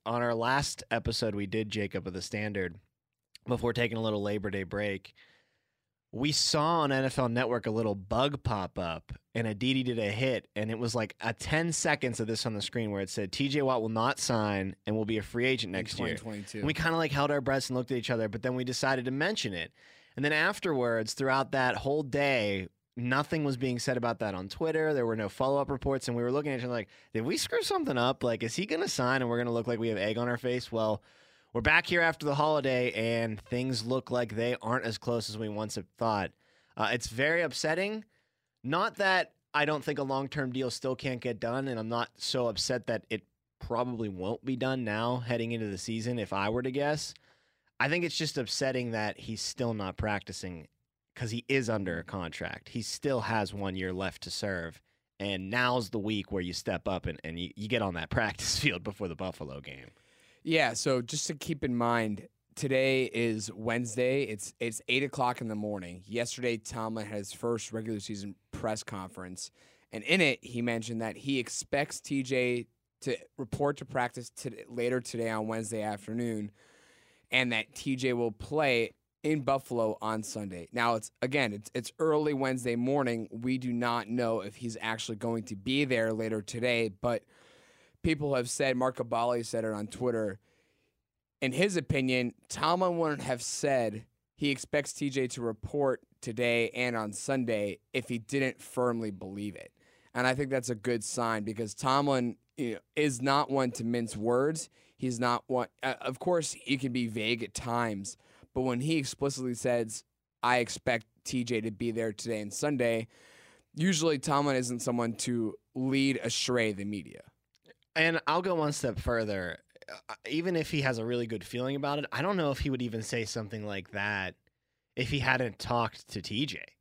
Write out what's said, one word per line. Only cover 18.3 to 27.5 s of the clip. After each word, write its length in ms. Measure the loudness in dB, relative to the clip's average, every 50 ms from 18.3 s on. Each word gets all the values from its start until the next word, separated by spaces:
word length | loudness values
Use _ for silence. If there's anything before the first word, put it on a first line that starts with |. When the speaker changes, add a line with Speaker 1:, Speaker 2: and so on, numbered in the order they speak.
| -2 -2
Speaker 1:
then 140 | -2 -2 -2
we 80 | 0 -2
decided 420 | -2 -2 0 2 2 2 2 0
to 60 | -2
mention 420 | -2 0 0 0 0 -2 -2 -2 -2
it. 200 | -4 -6 -6 _ -16 -20 -20 -20 -20 -20 _ _
And 80 | 0 0
then 100 | 2 4
afterwards, 800 | 4 4 2 2 0 0 0 2 2 2 2 2 2 0 -2 -2
throughout 380 | 0 2 4 4 4 4 2
that 240 | 2 4 4 4 2
whole 280 | 2 0 0 0 0 0
day, 640 | 0 2 2 4 4 4 4 4 2 2 0 -2 -6 _ _ _ _ -8
nothing 480 | -4 0 2 2 2 2 2 0 0 2
was 140 | 0 0
being 200 | 0 0 0 0
said 200 | 0 0 0 0
about 220 | 2 2 0 0 0
that 140 | -2 -2 -2
on 140 | -2 -6
Twitter. 460 | -6 -4 -2 0 0 2 2 2 2 2
There 120 | 2 2
were 120 | 2 0
no 120 | 0 -2 -2
follow-up 400 | -2 0 2 2 2 2 2 0
reports, 380 | -2 -2 0 0 0 0 0
and 80 | -2 0
we 80 | 0 2
were 80 | 2
looking 220 | 2 0 0 0 -2
at 60 | -2
each 60 | -2
other 80 | -2 -2
like, 160 | -2 -4 -6 -10 -20 -12 _ -4
"Did 120 | -2 0
we 100 | 0 0
screw 280 | -2 -2 0